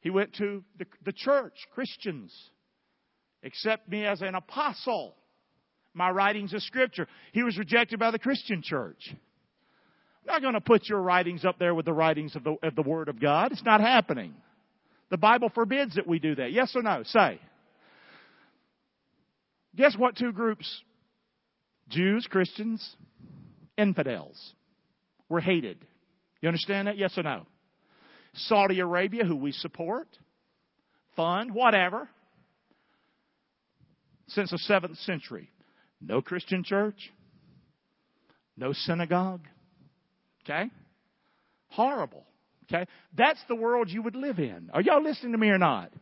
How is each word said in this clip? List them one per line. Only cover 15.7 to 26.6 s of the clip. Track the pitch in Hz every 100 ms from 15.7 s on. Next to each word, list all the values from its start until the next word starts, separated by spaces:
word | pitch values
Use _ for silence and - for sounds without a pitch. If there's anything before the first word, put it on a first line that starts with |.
| 262 277 165
that | 175
we | 170
do | 156 143
that. | 123
Yes | 185 254 254
or |
no? | 226 165
Say. | 110 226 175 95 - _ _ _ _ _ - - - _ _ _ _ _ _ _ _ _ _ _ _ _ _ 170
Guess | 277 196
what | 247 240
two | 240
groups? | 196 226 214 - - _ _ _ _ _ _ _ _ _ _ _
Jews, | 151 185 214 240
Christians, | 190 180 - 214 220 - - - _ - - - - - -
infidels | 208 180 135 110 71 - - _ _ _ _ _ _ _ _
were | 170
hated. | 170 175 117 87 - _ _ _ _ _
You | 160
understand | 165